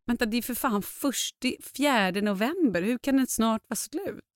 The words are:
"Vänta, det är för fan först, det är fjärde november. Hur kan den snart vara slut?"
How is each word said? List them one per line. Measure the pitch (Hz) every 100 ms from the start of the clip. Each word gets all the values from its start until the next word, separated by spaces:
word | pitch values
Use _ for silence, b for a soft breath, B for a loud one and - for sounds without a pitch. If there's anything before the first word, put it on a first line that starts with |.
| -
"Vänta, | 233 226
det | 233
är |
för | 226
fan | 240 277 208
först, | 190 - 285 226 - -
det | 254
är | - - -
fjärde | 285 247 190 185
november. | 208 190 226 359 302 175
Hur | 190 247
kan | - 269
den | 254
snart | - 226 220 -
vara | 220
slut?" | - 311 370 - -